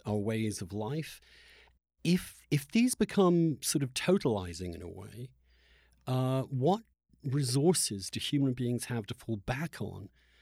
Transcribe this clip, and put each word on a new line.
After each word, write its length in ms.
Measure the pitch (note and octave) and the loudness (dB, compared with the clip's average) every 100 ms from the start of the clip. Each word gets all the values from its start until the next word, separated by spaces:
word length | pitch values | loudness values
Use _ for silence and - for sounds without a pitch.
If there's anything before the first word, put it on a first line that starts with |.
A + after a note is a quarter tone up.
| - | -4
our 120 | G#2+ | -2
ways 440 | G#2 A2 A2 G2+ | 0 -2 -2 -4
of 100 | F2+ | -8
life. 460 | G2+ G#2+ D3+ D3 - _ - - - - _ _ _ | -6 -6 -6 -8 -12 _ -20 -20 -20 -20 _ _ _
If, 420 | E3 F3+ - - - | 2 2 0 -16 -2
if 180 | D3 - | -2 2
these 240 | A3+ B3 - | 4 4 2
become 640 | G#3 - F#3 F3 E3 C#3+ | 0 4 6 6 4 0
sort 220 | - D#3 | -2 -2
of 100 | C3+ | -2
totalizing 800 | - - G3 D3 G#2+ F2+ E2 F2+ E2 | -4 2 2 4 0 -2 -6 -8 -8
in 60 | |
a 60 | F2 | -12
way, 400 | F2+ G#2 G#2+ B2+ _ _ _ _ _ _ _ - | -14 -14 -14 -16 _ _ _ _ _ _ _ -4
uh, 380 | B2+ C3 C3 | -2 0 0
what 400 | C3 C3+ C3+ G#3 - _ _ _ | -2 0 2 2 -2 _ _ _
resources 840 | C#3+ C#3 C3 C3 D#3 F3+ - G2+ F#2 | -4 -2 0 2 4 4 0 -4 -6
do 100 | A#2+ | -6
human 340 | - D3 C#3 | -2 2 2
beings 320 | B2 A#2+ A#2+ - | 0 -2 -2 -2
have 200 | A#2+ G#2+ | -4 -4
to 60 | |
fall 240 | A#2+ - A2 | -8 -6 -6
back 440 | - B2+ E3 - | -4 -4 -4 -8
on 280 | G2 F#2+ G2+ _ _ _ | -10 -10 -14 _ _ _